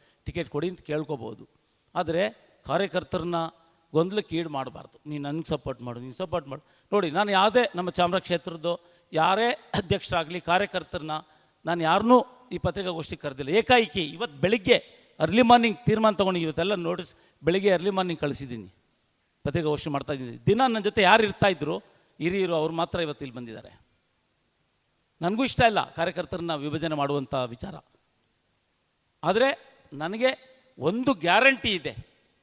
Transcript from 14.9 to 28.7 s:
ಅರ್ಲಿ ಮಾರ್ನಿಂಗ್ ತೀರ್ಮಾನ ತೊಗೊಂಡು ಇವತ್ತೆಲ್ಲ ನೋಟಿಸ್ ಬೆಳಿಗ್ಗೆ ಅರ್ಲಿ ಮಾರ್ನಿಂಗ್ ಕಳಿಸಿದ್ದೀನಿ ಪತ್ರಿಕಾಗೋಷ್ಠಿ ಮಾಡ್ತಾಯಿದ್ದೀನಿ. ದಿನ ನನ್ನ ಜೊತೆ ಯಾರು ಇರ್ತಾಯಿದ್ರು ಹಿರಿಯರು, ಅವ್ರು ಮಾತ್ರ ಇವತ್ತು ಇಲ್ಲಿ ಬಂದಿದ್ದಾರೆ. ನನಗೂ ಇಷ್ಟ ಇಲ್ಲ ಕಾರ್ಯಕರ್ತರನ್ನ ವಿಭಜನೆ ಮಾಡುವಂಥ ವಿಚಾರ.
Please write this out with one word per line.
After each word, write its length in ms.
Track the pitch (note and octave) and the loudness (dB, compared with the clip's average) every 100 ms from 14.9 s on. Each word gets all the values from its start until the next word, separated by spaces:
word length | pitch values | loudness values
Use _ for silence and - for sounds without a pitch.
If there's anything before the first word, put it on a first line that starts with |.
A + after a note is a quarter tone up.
| - _ - | -20 _ -4
ಅರ್ಲಿ 220 | D#3+ G#3+ | 2 6
ಮಾರ್ನಿಂಗ್ 360 | A#3 A#3+ A#3 F#3+ - | 8 8 6 0 0
ತೀರ್ಮಾನ 280 | A3 A3 | 2 2
ತೊಗೊಂಡು 260 | G3 F#3+ F3+ | 2 0 0
ಇವತ್ತೆಲ್ಲ 340 | D#3+ D3+ F#3 | -2 -2 -2
ನೋಟಿಸ್ 400 | G3 E3+ F3+ E3+ - _ _ | -2 -4 -6 -8 -16 _ _
ಬೆಳಿಗ್ಗೆ 300 | D3 F#3+ G3 | 0 2 4
ಅರ್ಲಿ 180 | F3 F#3+ | 2 2
ಮಾರ್ನಿಂಗ್ 300 | F#3+ F3+ D#3+ | 0 -2 -2
ಕಳಿಸಿದ್ದೀನಿ 540 | C#3+ C3+ C3+ A2+ F#2 _ _ _ _ _ _ _ | -4 -4 -8 -12 -14 _ _ _ _ _ _ _
ಪತ್ರಿಕಾಗೋಷ್ಠಿ 480 | C#3+ E3+ D3+ D3 D#3 | -4 -2 0 -2 -2
ಮಾಡ್ತಾಯಿದ್ದೀನಿ. 560 | C#3 C3+ C#3 B2 A#2 A#2 | -4 -4 -8 -8 -4 2
ದಿನ 140 | A3+ | 4
ನನ್ನ 180 | C4 A3 | 4 0
ಜೊತೆ 240 | G3+ A3 | -2 2
ಯಾರು 200 | F#3 A3 | 6 6
ಇರ್ತಾಯಿದ್ರು 560 | G#3 - G3+ D#3 D3 F#3 - _ _ - | 4 2 0 2 -4 -6 -10 _ _ -6
ಹಿರಿಯರು, 360 | E3 G3 F3+ | -2 -2 0
ಅವ್ರು 200 | E3 D#3+ | 0 -2
ಮಾತ್ರ 260 | E3 E3+ F3+ | -2 -4 -4
ಇವತ್ತು 240 | D#3 D3 | -4 -6
ಇಲ್ಲಿ 120 | C#3 B2 | -12 -12
ಬಂದಿದ್ದಾರೆ. 520 | A#2 G#2+ G#2+ - _ _ _ _ _ _ _ _ _ _ _ _ _ - | -14 -14 -18 -20 _ _ _ _ _ _ _ _ _ _ _ _ _ -6
ನನಗೂ 220 | E3+ A3 | -4 0
ಇಷ್ಟ 160 | C4+ - | -2 4
ಇಲ್ಲ 300 | A#3+ F#3+ B2 | 4 4 -2
ಕಾರ್ಯಕರ್ತರನ್ನ 640 | - E3+ F3 D#3+ F3+ E3+ | -4 -4 -4 -8 -6 -4
ವಿಭಜನೆ 400 | D3+ D3 D3+ D#3+ | -4 -4 -4 -4
ಮಾಡುವಂಥ 400 | D3+ C#3 C#3+ C3 | -2 0 -2 -2
ವಿಚಾರ. 400 | C3+ B2 A#2+ - - - _ _ _ _ _ _ _ _ | -4 -4 -8 -14 -16 -20 _ _ _ _ _ _ _ _